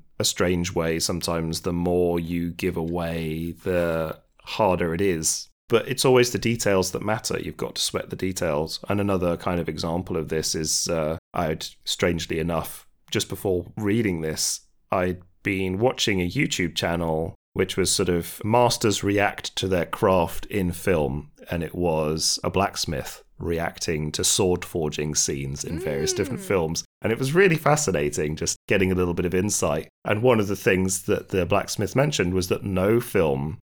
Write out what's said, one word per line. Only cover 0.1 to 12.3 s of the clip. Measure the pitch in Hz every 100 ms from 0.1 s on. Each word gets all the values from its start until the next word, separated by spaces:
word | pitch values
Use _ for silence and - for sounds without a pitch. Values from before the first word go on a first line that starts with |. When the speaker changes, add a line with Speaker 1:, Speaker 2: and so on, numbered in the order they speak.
| -
Speaker 1:
a |
strange | 107 - 90 90 85
way, | 90 82 82
sometimes | - 90 85 85 82 80
the | -
more | 87 87 90 87 87
you | 82 87 87
give | 85 92 82
away, | 82 85 82 82 80 80 82 82
the | - 90 85 82 80 - _ _
harder | - - 107 90 87
it | 85
is. | 98 82 80 - - _ _
But | - -
it's | 131 139
always | 127 123
the | 98
details | 113 117 - 98 92
that | -
matter. | 104 110 - -
You've | 80 -
got | 60 -
to |
sweat | - - -
the | 87
details. | 92 92 85 73 80 - -
And | 101
another | 101 95 87 85
kind | - 87
of | 82
example | 76 85 85 90 85
of | 76
this | 80 78 85
is, | 78 - -
uh, | 85 78 80 -
I'd, | - 82 80 - -
strangely | - - 92 85 82